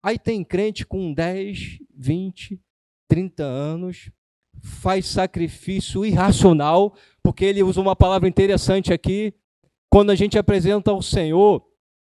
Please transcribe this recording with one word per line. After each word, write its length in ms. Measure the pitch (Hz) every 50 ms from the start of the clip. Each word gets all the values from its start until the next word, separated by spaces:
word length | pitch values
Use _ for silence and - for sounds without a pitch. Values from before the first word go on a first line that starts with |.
| _
Aí 140 | 190 226 233
tem 240 | _ - 226 208 175
crente 420 | _ - 180 202 220 208 - -
com 280 | _ - 190 190 165 147
dez, 680 | 139 165 175 185 190 190 202 202 165 - - - - - _ _
vinte, 640 | 143 127 131 156 175 190 190 180 - - - 208 185 _ _ _ _ _ _ _ _ _ _
trinta 380 | 165 160 185 185 _ - 151
anos, 640 | 139 127 135 143 151 160 165 175 180 180 - - - - _ _ _ _ _ _ _ _ -
faz 440 | - - - - - 185 190 190 180
sacrifício 1000 | - - 196 185 185 - 175 170 160 - - - - 190 190 - - - 185 202
irracional, 880 | 220 185 160 185 202 190 - - 190 170 151 143 151 160 180 202 208 _ _ _ _ _ _ _
porque 220 | 180 - - 190
ele 180 | 196 202 202 196
usa 160 | 185 180 180
uma 160 | 190 190 185
palavra 320 | - 202 185 190 190 175 185
interessante 640 | 175 - 196 196 202 175 - - 190 190 185 -
aqui, 420 | 175 160 - - 185 202 214 208 - _ _ _ _ _ _ _ _ _ _ _
quando 200 | - 202 208 202
a 60 | 202
gente 220 | 165 196 208 - 214
apresenta 540 | 202 - 202 190 165 180 202 208 196 208
ao 100 | 202 190
Senhor 640 | 175 - - 202 170 156 156 175 202 208 196 135 _ _ _ _ _ _ _ _